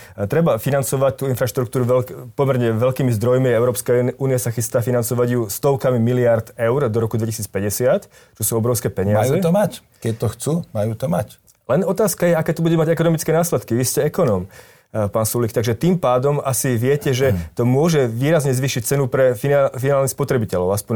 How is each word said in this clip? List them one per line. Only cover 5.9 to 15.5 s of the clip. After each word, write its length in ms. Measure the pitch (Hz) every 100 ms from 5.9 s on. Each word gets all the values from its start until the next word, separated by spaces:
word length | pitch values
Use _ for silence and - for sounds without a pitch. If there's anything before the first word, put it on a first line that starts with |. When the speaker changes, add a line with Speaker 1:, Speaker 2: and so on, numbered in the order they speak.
| 123
Speaker 1:
miliárd 560 | 117 123 120 113 - -
eur 320 | 117 135 127
do 160 | 110
roku 160 | 110 117
dvetisícpäťdesiat, 880 | 113 110 104 98 101 - 123 190 -
čo 340 | - - - 110
sú 80 | 113
obrovské 320 | 113 117 -
peniaze. 480 | - 95 104 123 165
Speaker 2:
Majú 80 |
to 80 | 165
mať. 200 | 190 214 - _ _
Keď 140 | 117 107
to 120 | 113 -
chcú, 140 | - 170 -
majú 240 | 110 107 110
to 160 | 139
mať. 240 | 170 - - _ _ -
Speaker 1:
Len 160 | 131
otázka 440 | 180 190 220 - 175
je, 80 | 165
aké 200 | 165 160
to 80 |
bude 120 | 165 165
mať 160 | 156 165
ekonomické 360 | 165 160 -
následky. 400 | 160 170 104 -
Vy 160 | 117 127
ste 160 | -
ekonóm, 480 | 147 151 151 95 90 - - - _
e, 160 | 107 101
pán 160 | 110
Sulík, 320 | 110 120 117